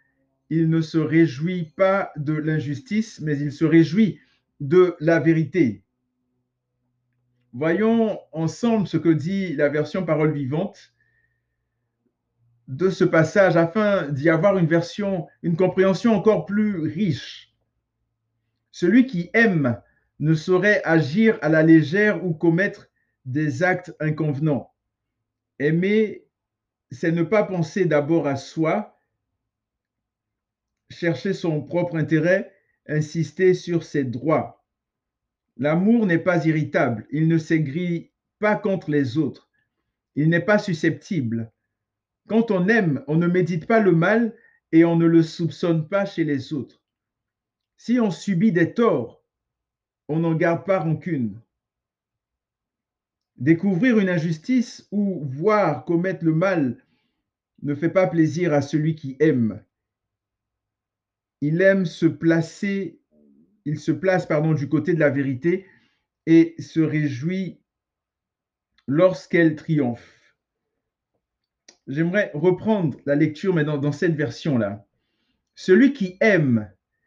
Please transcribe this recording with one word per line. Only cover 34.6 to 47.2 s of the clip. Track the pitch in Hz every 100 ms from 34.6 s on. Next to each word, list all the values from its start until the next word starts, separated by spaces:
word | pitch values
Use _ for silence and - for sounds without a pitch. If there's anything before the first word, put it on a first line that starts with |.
| _ _ _ _ _ _ _ _ _ -
L'amour | 143 165 196 233 208
n'est | 165
pas | 180 170 156
irritable, | 156 139 139 135 110 -
il | 147 160
ne | 160
s'aigrit | 160 165 147 151 180 170 - _ _ _
pas | 208 208
contre | 208 190 -
les | 147 131 127
autres, | 135 - _ _ _ _ _ _ _
il | - 156
n'est | 170
pas | 170 208
susceptible. | 202 165 165 - - 180 117 113 113 _ _ _ _ _ _ _ -
Quand | 220 226
on | 190 180
aime, | 233 180 127 -
on | 160
ne | 175
médite | 185 160 175 -
pas | 226
le | 202
mal | 165 180 226 226 - _ _ _
et | 160 170
on | 165
ne | 165
le | 165
soupçonne | 160 - 165 - 175 165 156
pas | 202 196
chez | -
les | 151 139 123
autres. | 151 - _ _ _ _ _